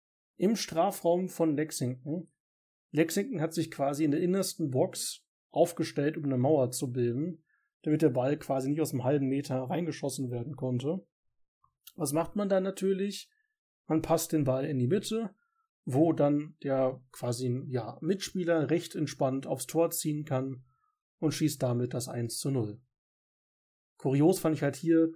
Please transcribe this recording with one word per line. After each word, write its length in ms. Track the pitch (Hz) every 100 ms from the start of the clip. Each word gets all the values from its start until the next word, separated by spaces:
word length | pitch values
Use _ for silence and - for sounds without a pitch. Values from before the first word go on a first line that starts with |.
| _ _ _ -
im 200 | 190 226
Strafraum 760 | - 160 190 190 170 175 185
von 260 | - 160 147
Lexington. 720 | 156 - 123 127 143 170 - _ _ _ _ _ _
Lexington 500 | 147 165 202 233 -
hat 140 | 160
sich 160 | 170 147
quasi 340 | - 143 143
in 60 | 156
der 100 | 156
innersten 500 | 180 190 185 - 151
Box 540 | 127 185 - - - _ _ _
aufgestellt, 680 | - 170 - - - 143 156
um 80 |
eine 120 | 143 127
Mauer 340 | 135 151 127
zu 220 | 127 135
bilden, 500 | 123 120 120 175 165 _ _ _ _
damit 200 | 156 151
der 80 | 156
Ball 260 | 127 131 151
quasi 300 | - 135 131
nicht 120 | 151
aus 100 | 143
dem 140 | 135
halben 240 | 127 147 135
Meter 340 | 139 143 131
reingeschossen 680 | 131 170 170 - 139 131 123
werden 260 | 120 120 135
konnte. 500 | 131 123 139 190 - _ _ _ _ _ _ _ - -
Was 160 | 147
macht 220 | 151 160
man 140 | 202 196
dann 140 | 196
natürlich? 680 | 190 190 190 190 202 196 - _ _ _ _ _ -
Man 160 | 156
passt 300 | 156 165 -
den 120 | 160
Ball 200 | 131 131
in 140 | 151 131
die 80 | 123
Mitte, 480 | 208 - 220 220 - _ _ _ _
wo 280 | - 131 165
dann 440 | 139 143 147 151 -
der 380 | 139 135 131 127 -
quasi, 500 | - 120 120 127 123 156
ja, 300 | 127 110 -
Mitspieler 720 | 165 190 - 185 170 165 143
recht 240 | 170 -
entspannt 520 | - 143 - 135 135 -
aufs 200 | 127 -
Tor 240 | 156 165
ziehen 340 | - 151 151
kann 400 | 151 131 135 127 - _ _ _ _ -
und 140 | 156
schießt 300 | - 156 -
damit 320 | 127 120 123
das 140 | 127 -
eins 300 | 123 117 -
zu 120 | 143
null. 300 | 135 104 104 _ _ _ _ _ _ _ _ _ _ _ -
Kurios 420 | 139 139 160 185
fand 160 | 160 156
ich 60 |
halt 140 | 143 -
hier, 360 | 165 165 160